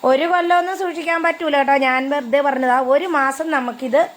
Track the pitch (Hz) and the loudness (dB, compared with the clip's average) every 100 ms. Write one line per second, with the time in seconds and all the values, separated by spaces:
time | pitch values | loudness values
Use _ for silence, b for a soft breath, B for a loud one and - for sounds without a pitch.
0 | 254 262 330 349 349 349 349 381 370 330 | 2 2 2 0 2 2 0 -4 -6 -6
1 | 330 330 330 330 330 285 269 277 262 254 | -4 -2 -2 -2 0 0 2 2 2 0
2 | 269 285 247 269 285 262 254 247 254 277 | -2 -4 0 0 0 0 2 0 2 2
3 | 370 311 269 269 320 302 247 233 254 254 | 2 0 0 -2 -2 -2 -4 -6 -2 0
4 | 349 | 0